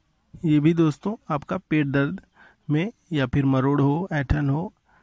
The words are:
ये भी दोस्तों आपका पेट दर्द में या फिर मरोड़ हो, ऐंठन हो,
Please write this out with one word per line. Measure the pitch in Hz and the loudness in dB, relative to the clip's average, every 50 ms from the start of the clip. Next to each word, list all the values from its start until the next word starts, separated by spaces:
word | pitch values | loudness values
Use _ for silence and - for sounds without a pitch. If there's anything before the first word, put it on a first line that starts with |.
| _ _ _ _ _ _ - - - | _ _ _ _ _ _ -12 -6 -2
ये | 156 151 147 | 2 2 4
भी | 143 160 170 | 4 4 4
दोस्तों | 165 165 156 143 - - 202 220 - _ - | 4 2 0 0 -2 -4 -8 -8 -8 _ -6
आपका | 156 143 - - 185 185 | -6 -6 -6 -6 -8 -8
पेट | - - 156 151 147 | -4 -2 -2 0 0
दर्द | 139 131 139 139 151 190 - - _ _ - - - _ _ _ - | 0 0 0 0 -2 -4 -8 -12 _ _ -20 -20 -20 _ _ _ -2
में | 147 151 175 226 - _ _ - | -2 0 0 -2 -6 _ _ -6
या | 170 143 135 | -2 -2 -2
फिर | 127 - 143 135 | 0 0 0 2
मरोड़ | 135 135 131 131 139 143 143 | 2 2 2 2 2 2 2
हो, | 139 143 143 165 190 - | 2 2 0 0 -2 -4
ऐंठन | 165 147 135 - 147 151 147 139 | -4 -2 -2 0 0 0 0 -2
हो, | 139 151 180 214 - _ _ _ _ _ | -2 -2 -4 -8 -12 _ _ _ _ _